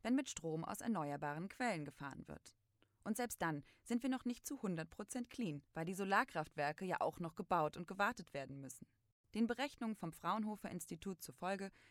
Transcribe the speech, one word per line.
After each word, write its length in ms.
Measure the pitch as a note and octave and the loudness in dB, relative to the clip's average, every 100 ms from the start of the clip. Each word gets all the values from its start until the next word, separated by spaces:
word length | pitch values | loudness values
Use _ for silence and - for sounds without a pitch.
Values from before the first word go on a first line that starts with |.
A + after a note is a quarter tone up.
wenn 120 | A3+ | 2
mit 140 | C4 C4+ | 2 2
Strom 360 | - E3 D#3+ | -4 -2 -2
aus 160 | - G3+ | -2 -2
erneuerbaren 680 | - F#3+ D3 C#3+ D3+ D3+ F#3+ | 0 2 2 0 -2 -2 -4
Quellen 360 | - B3 E3+ | 0 0 2
gefahren 420 | D3 - C#3 - - | -2 -6 -10 -8 -10
wird. 280 | - - _ _ _ _ _ | -12 -12 _ _ _ _ _
Und 140 | G#3 A3 | -4 -2
selbst 260 | A#3+ - | -2 0
dann 200 | E3+ D3 - - | 0 0 -6 -14
sind 180 | - A#3 | -2 0
wir 80 | C4 | 0
noch 140 | C4 | 0
nicht 220 | A#3+ B3 - | -2 -4 -6
zu 160 | C#4 | -2
hundert 280 | G3 E3 D#3+ | -2 -2 -4
Prozent 400 | - G3+ B3 A#3+ | -8 -6 -6 -6
clean, 320 | - G#3+ C#3+ - | -2 -2 -2 -6
weil 100 | D#3+ | -4
die 100 | E3 | -2
Solarkraftwerke 880 | F#3+ G3 G3+ C4 E3 D3 - C#3+ D#3 | 0 6 6 6 0 -2 0 0 0
ja 160 | F#3 D#3+ | 0 2
auch 200 | - - | 2 2
noch 140 | E3+ - | -6 -4
gebaut 400 | F3+ F3 D3+ - | 2 6 4 2
und 100 | F3+ | -6
gewartet 460 | F#3+ G3+ - F3 | 2 2 2 -6
werden 280 | C#3 C3+ C#3 | -6 -6 -8
müssen. 280 | C3+ - - _ _ _ _ | -10 -12 -16 _ _ _ _
Den 120 | G#3 A#3 | 2 4
Berechnungen 500 | A#3+ C#4+ - A3+ G#3+ | 4 0 0 -4 -2
vom 160 | E3+ | -4
Fraunhofer 580 | - E3+ G#3+ G#3+ G#3+ - | -2 0 2 0 -2 -4
Institut 520 | F3 - E3 G3 F3+ | -6 -6 -6 -4 -6
zufolge 480 | - - F3+ G3 G3 - - | -8 -4 0 0 -2 -8 -20